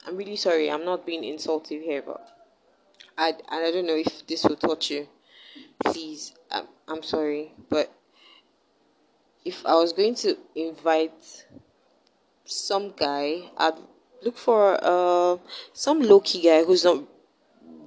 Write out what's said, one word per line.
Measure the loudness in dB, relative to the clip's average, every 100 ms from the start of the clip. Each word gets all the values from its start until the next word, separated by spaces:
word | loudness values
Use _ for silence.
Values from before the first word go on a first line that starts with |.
| -12
I'm | -10
really | -10 -4
sorry, | 0 0 0
I'm | -4 -4
not | -6 -6
being | -8
insultive | -8 -8 -6 -6 -6 -10
here, | -6 -6
but | -8 -14 -18 _ _ _ _ _ _ -20 -14 -4
I, | -2 -2 -8
and | -4 -2
I |
don't | -2 -2
know | -2
if | -4 -8 -10
this | -4
will | -2 -2
touch | -4 -4 -6
you. | -6 -10 _ _ -20 -20 -20 -16 -6
Please, | -4 -4 -8 -14 -16 -18 _
I'm, | -10 -10 _ -12
I'm | -12
sorry, | -6 -4 -4 -6 -10 -18 -4
but | -4 -4 _ _ _ -20 _ _ _ _ _ _ _ _ _ _ _
if | -12 -6 2
I | 4
was | 4
going | 0 -2 -2
to | -4 -4 -8 -10
invite | -10 -4 0 0 0 -6 -20 -20 _ -20 _ _ _ _ _ _ _ _ -12
some | -10 -4 -4 -4 -4
guy, | -2 -2 -2 -4 -8 -2
I'd | -2 -2 -10 _ _ -10
look | -8 -2
for, | 2 6 6 4
uh, | 2 2 4 4 2 0 -6 -20 -18
some | -4 0 2
low-key | 8 8 6 2
guy | 6 6
who's | 6 4 4
not | 2 -4 _ _ _ _ _ -20 -20